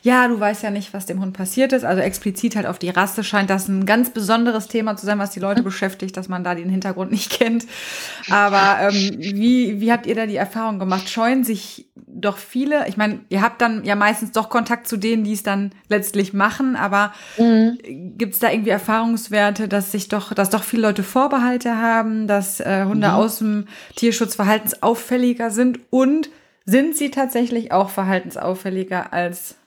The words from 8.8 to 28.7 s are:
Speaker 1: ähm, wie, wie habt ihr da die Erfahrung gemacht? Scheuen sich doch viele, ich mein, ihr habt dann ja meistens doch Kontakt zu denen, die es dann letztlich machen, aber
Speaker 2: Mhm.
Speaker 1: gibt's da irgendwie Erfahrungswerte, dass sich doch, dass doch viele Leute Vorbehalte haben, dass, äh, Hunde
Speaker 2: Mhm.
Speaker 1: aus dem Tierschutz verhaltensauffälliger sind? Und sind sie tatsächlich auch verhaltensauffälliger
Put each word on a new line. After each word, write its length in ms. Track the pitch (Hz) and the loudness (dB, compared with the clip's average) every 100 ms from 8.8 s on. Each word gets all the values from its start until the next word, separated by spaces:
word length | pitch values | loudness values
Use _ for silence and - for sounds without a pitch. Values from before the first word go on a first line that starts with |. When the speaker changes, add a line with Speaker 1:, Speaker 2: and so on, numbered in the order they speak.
| 196 | 2
Speaker 1:
ähm, 220 | 202 196 - | 2 -2 -4
wie, 600 | 170 202 233 254 220 202 | -6 0 2 4 2 0
wie 140 | 220 | 0
habt 120 | 233 | 0
ihr 100 | - | 0
da 100 | 196 | -4
die 100 | 220 | -2
Erfahrung 420 | 202 202 226 226 202 | -2 -4 -4 -4 -4
gemacht? 300 | 190 190 190 | -2 -2 -2
Scheuen 360 | - 226 269 | 0 2 2
sich 420 | 220 202 - - - - - | 0 -4 -8 -18 -20 -20 -18
doch 240 | - 202 196 | -4 -4 -4
viele, 520 | - 247 277 294 - | -8 -4 0 0 0
ich 80 | 202 | -2
mein, 280 | 214 208 - | -2 -2 -4
ihr 120 | 196 | 0
habt 200 | 226 233 | 0 2
dann 240 | 240 220 | 0 0
ja 100 | 190 | -2
meistens 380 | 202 208 214 220 | 2 2 2 -2
doch 160 | 226 220 | -2 0
Kontakt 360 | 240 233 240 - | -2 0 -4 -4
zu 80 | 220 | -4
denen, 260 | 220 226 | 0 0
die 80 | 208 | 0
es 120 | 214 | -2
dann 280 | 208 196 202 - _ | -2 -2 -4 -8 _
letztlich 460 | 208 202 202 185 | -2 0 -2 -2
machen, 420 | 196 202 - 262 | 2 0 2 -2
aber 380 | 247 202 202 208 - - - | 0 0 0 0 -4 -12 2
Speaker 2:
Mhm. 400 | 233 220 226 240 - 135 180 185 | 6 6 4 2 -10 -12 -14 -6
Speaker 1:
gibt's 220 | 220 - | -4 0
da 120 | 240 | 0
irgendwie 180 | 226 214 | 2 0
Erfahrungswerte, 1000 | 202 208 220 233 226 226 208 208 208 214 | 0 0 0 0 -2 0 0 2 0 -2
dass 240 | 202 190 | -2 -2
sich 160 | 208 190 | -6 -2
doch, 240 | 208 - | -4 -2
dass 160 | 202 196 | -2 0
doch 140 | 214 | 0
viele 180 | 208 226 | 0 0
Leute 220 | 220 202 | 2 0
Vorbehalte 720 | 190 254 277 262 247 247 240 226 | -2 0 2 2 2 0 -2 0
haben, 500 | 226 226 220 220 214 | 2 2 0 -2 2
dass, 320 | 202 196 - | 0 0 -4
äh, 240 | - 196 | -2 0
Hunde 240 | 196 208 208 | 2 2 4
Speaker 2:
Mhm. 60 | |
Speaker 1:
aus 240 | 202 220 214 | 4 2 0
dem 260 | 220 208 202 - - | 0 -2 -4 -14 -16
Tierschutz 400 | - 233 226 220 | 0 0 2 -2
verhaltensauffälliger 1160 | - 202 220 220 - 214 233 - 247 247 240 233 | 0 2 2 0 0 0 0 0 2 2 0 -2
sind? 280 | 208 254 247 _ | 2 2 0 _
Und 400 | 254 262 311 302 - _ _ | 2 4 2 -2 -10 _ _
sind 320 | - 247 311 302 | 2 4 4 -2
sie 140 | 285 | -4
tatsächlich 600 | 277 262 247 240 233 226 | -2 -2 0 0 -2 0
auch 180 | 170 190 | 0 0
verhaltensauffälliger 1200 | - 190 185 175 - - 185 190 | -2 0 0 -2 -6 -4 -4 -4